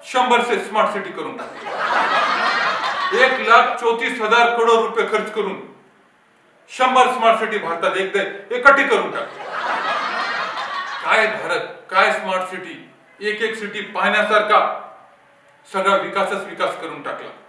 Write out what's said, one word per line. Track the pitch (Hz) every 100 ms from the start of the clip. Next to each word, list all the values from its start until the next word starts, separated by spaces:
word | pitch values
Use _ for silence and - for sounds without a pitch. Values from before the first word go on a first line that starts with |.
शंभर | - 262 247 233
से | 233 202
स्मार्ट | - 214 -
सिटी | 202 190
करून | 165 147 123
टाकली. | - - - - - - - 1077 1077 - - - - - - - - -
एक | 262 254 214
लाख | 233 240 -
चौतीस | 233 226 233 -
हजार | 214 233 240
करोड | 233 226 226
रुपये | 214 214 190
खर्च | 214 196
करून | 220 196 - - - _ _ _ _ _ _ _ _ _ -
शंभर | 254 254 247
स्मार्ट | 233 226 226
सिटी | 220 208
भारतात | 165 165 190 185
एकदा | 190 202 185 - -
एकट्ठी | 247 277 277
करून | 269 214 -
टाकली. | - - - - - - - - - - - - - - - - - - -
काय | - 214 214
भारत, | - - - - - -
काय | 190 208
स्मार्ट | 214 196 190 180
सिटी, | 190 165 139 - - _ _
एक | 202 208
एक | 220 -
सिटी | 202 208
पाहण्यासारखा, | 196 185 190 208 208 214 208 - - - - - - _ _ _ _ _ -
सगळा | 196 190 196
विकासच | 185 196 190 202
विकास | - 170 185 -
करून | 165 147
टाकला. | 135 - - -